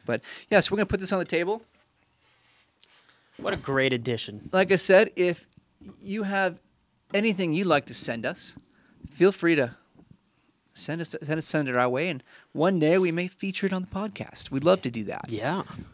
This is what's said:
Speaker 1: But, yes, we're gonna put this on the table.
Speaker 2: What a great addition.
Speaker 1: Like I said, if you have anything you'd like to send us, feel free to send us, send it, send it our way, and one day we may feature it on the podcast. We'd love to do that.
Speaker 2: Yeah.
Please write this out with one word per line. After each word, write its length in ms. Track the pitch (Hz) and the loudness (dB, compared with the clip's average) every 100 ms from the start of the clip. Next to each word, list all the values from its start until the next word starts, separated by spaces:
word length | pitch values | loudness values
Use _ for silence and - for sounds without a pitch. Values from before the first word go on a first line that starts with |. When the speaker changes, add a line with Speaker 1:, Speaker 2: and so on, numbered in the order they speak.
| - | -4
Speaker 1:
But, 140 | 117 - - - | -4 -6 -18 2
yes, 200 | 202 - | 4 4
we're 60 | 202 | 2
gonna 100 | 196 | 0
put 140 | 196 | -2
this 120 | 190 | -2
on 60 | 196 | -2
the 60 | |
table. 380 | 170 165 175 226 - _ _ _ _ _ _ _ _ _ _ _ _ _ _ _ _ - | 0 -2 -2 -4 -8 _ _ _ _ _ _ _ _ _ _ _ _ _ _ _ _ -10
Speaker 2:
What 140 | 98 | -6
a 20 | 98 | -4
great 360 | - 135 135 | -2 0 2
addition. 580 | 123 120 113 - 104 - | 0 -2 -6 -6 -14 -2
Speaker 1:
Like 180 | 185 185 | 0 2
I 60 | 185 | 2
said, 340 | - 190 190 - | 6 6 6 2
if 300 | 180 165 - _ _ _ 196 - | 0 -2 -8 _ _ _ -20 -16
you 220 | 202 208 | -8 -6
have 360 | 196 196 185 175 _ _ _ _ _ | -4 0 -2 -4 _ _ _ _ _
anything 380 | 196 220 185 175 | 0 0 0 0
you'd 140 | 156 196 | 0 2
like 200 | 147 - | 2 0
to 80 | |
send 320 | 117 - 117 120 | -4 -4 -4 -6
us, 300 | 180 - - - _ _ _ - | -8 -10 -14 -20 _ _ _ -12
feel 220 | - 180 | 2 4
free 220 | 196 170 156 | 4 2 4
to 180 | 123 - _ _ - _ _ _ _ _ _ | 2 -4 _ _ -20 _ _ _ _ _ _
send 260 | - - 160 | -10 -6 -6
us, 140 | 165 - | -6 -8
send 160 | 147 156 | -4 -4
it, 60 | |
send 240 | - 156 139 | -2 0 2
it 80 | 123 | 2
our 120 | 123 | 2
way, 200 | 127 180 | 0 -2
and 140 | 135 - - _ | -6 -10 -20 _
one 260 | 139 170 185 | 0 2 4
day 200 | 151 185 | 4 4
we 120 | 180 | 4
may 160 | 165 180 | 0 -4
feature 400 | - 196 185 196 | -6 -8 -4 -4
it 60 | |
on 100 | 185 | -4
the 60 | 185 | -6
podcast. 600 | 190 214 196 - - - | -6 -8 -8 -12 -14 -8
We'd 140 | 135 | 0
love 180 | 156 185 | 4 4
to 80 | 127 | 2
do 140 | 113 | -6
that. 220 | 98 - - | -6 -8 -8
Speaker 2:
Yeah. 340 | 104 120 185 - - - | -6 -4 -4 -6 -12 -16